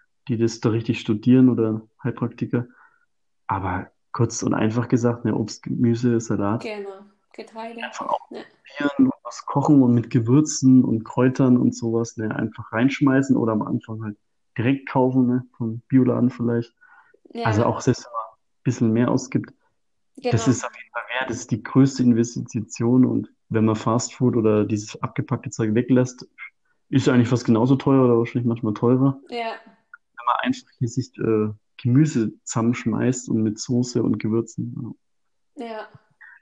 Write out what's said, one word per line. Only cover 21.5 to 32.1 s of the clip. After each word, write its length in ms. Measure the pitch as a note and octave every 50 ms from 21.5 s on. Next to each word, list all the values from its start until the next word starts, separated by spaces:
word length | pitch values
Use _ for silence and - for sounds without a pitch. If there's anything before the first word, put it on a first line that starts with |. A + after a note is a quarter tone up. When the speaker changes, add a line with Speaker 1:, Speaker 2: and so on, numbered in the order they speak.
Speaker 1:
die 120 | C3 - -
größte 400 | - - C3 C3+ C3+ - - B2+
Investition 1040 | B2 A#2 A2+ A#2 A#2 - B2 A#2+ - - A2 G#2 - - - A#2 A#2 B2+ C3 B2+
und 240 | - A2+ A2+ A2+ - _ _ _ -
wenn 160 | A2+ A2 A2
man 100 | A2 A2
Fast 380 | G#2+ - A2+ A2+ A#2+ - - -
Food 220 | - B2+ A#2+ A2+
oder 280 | A#2+ A2 A2 G#2+ G#2+ G#2
dieses 380 | G#2+ A2 G#2 G#2 - - -
abgepackte 480 | - - - - - - B2 - - B2+
Zeug 240 | - - A2 G#2+ G#2+
weglässt, 540 | A#2+ B2 - B2+ B2+ B2+ B2+ - - - - _ - - - _ _ _ _ _ _ _ -
ist 200 | C#3+ C3 - C#3+
eigentlich 180 | B2+ B2 A#2 A2
fast 160 | C3 A#2+ -
genauso 300 | A#2 A#2 A2 A#2+ C3 C#3
teuer 300 | C#3 - C#3 C3+ C3+ B2+
oder 120 | B2 A#2 A#2
wahrscheinlich 280 | A#2 - - B2 A#2+
manchmal 260 | A#2 A2+ A#2 A2+ G#2+ G#2
teurer. 440 | - A#2+ A#2+ B2+ B2+ C3+ C#3 C3+ - - -
Speaker 2:
Ja. 240 | A#3+ A#3 A3+ A3+ - - -
Speaker 1:
Wenn 600 | - _ _ _ _ - - _ _ _ - A#2+
man 80 | B2 A#2+ -
einfach 260 | - B2+ C3 - - _ _
hier 100 | - A#2+
sich, 300 | A2+ - B2 A#2 - _
äh, 320 | - - A2 A2 G#2+ G#2+ G#2+ G#2+ - _ _ _ -
Gemüse 500 | - B2 A#2+ C#3 D#3 C#3+